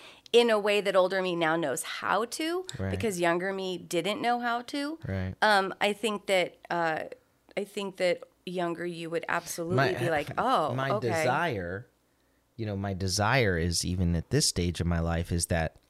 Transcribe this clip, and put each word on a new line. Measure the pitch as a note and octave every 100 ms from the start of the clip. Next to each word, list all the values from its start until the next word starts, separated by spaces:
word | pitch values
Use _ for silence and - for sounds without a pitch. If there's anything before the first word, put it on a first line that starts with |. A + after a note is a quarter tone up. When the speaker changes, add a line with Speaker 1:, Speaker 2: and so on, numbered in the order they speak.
| - - -
Speaker 1:
in | A#3+ A#3
a | G#3+
way | G#3 G#3
that | G3
older | F#3 F3+ F#3+
me | F#3
now | E3+ D#3+ E3
knows | D3 A#2+
how | - - - F#3 A#3+
to, | - D#4+ F4+ F#4 -
Speaker 2:
Right. | F#3+
Speaker 1:
because | F#3+ A3 F3+
younger | E3+ E3+ F#3+
me | G3 F#3+ F3
didn't | E3+ F3 F3 G#3
know | A#3 A#3+
how | A#3+ A#3+
to, | A#3+ C#4+ C#4+ D#4+ -
Speaker 2:
Right. | F#2+ F#2 -
Speaker 1:
um, | G#3+ G3+ F#3+ -
I | G3+
think | G#3 A3 G#3 -
that, | F#3+ E3+ - -
uh, | F3 E3 D3+ - - _ _ _ -
I |
think | G3+ G#3 G3 F#3
that | F3+ E3+ - _
younger | - F3+ F3 E3+
you | F3 E3 E3
would | E3 -
absolutely | E3+ E3 - E3 C3
Speaker 2:
My, | C3+
Speaker 1:
be | - F3
like, | D3+ -
Speaker 2:
<laughs> | -
Speaker 1:
"Oh, | A3 A#3 D3
Speaker 2:
my | C3 C3+
Speaker 1:
okay." | G#3+ B2
Speaker 2:
desire | E3 D#3 C#3 E3+ G#2+ F2 F#2+ - _ _ _ _ _ _ -
you | G#2+
know, | G2
my | G2+
desire | F#2 F#2+ F2+ G#2 C3+ G#2+ E2+
is, | F2 E2
even | F2 F2+ F2
at | E2+ -
this | C3+ -
stage | - F2 E2+
of | F2
my | E2+
life, | E2 E2 F2
is | F2 -
that | E2+ D#2+ - _